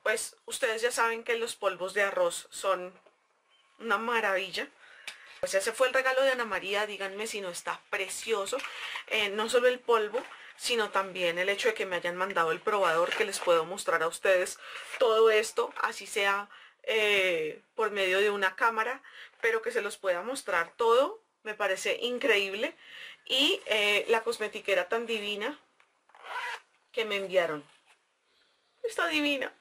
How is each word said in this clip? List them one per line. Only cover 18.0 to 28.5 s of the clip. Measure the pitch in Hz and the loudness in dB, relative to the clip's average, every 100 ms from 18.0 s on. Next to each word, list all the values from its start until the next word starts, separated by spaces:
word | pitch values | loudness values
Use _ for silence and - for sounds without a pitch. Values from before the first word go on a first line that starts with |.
| 190 185 | 2 4
de | 208 | 2
una | 202 190 - | 2 0 2
cámara, | 233 220 220 277 - - - _ | 0 2 -4 -6 -12 -20 -20 _
pero | 226 226 | 0 0
que | 233 | -2
se | 226 | -4
los | 202 - | -4 -4
pueda | 190 175 | -2 -2
mostrar | 214 269 - 180 165 - | -2 -8 -2 -2 -2 0
todo, | 233 240 302 440 _ _ | 4 4 4 -2 _ _
me | 214 | -12
parece | 208 208 185 208 - | -4 -2 0 -2 -2
increíble. | 240 247 269 202 196 196 294 - - - - - - | -2 0 2 2 2 -4 -6 -8 -20 -18 -18 -20 -4
Y, | 262 302 392 - | 2 2 0 0
eh, | 214 208 208 - | 0 2 2 2
la | 226 | 0
cosmetiquera | 226 226 208 208 - 185 175 | 0 -4 -6 -6 0 0 2
tan | 233 233 | -2 -2
divina | 226 208 208 226 294 _ _ _ _ _ - - - 679 466 _ _ _ | -4 -4 -6 -6 -8 _ _ _ _ _ -20 -12 -10 -8 -10 _ _ _
que | - 220 | -6 -4
me | 202 | -4
enviaron. | 190 180 165 151 143 _ _ _ _ _ _ _ _ | 0 0 2 -4 -10 _ _ _ _ _ _ _ _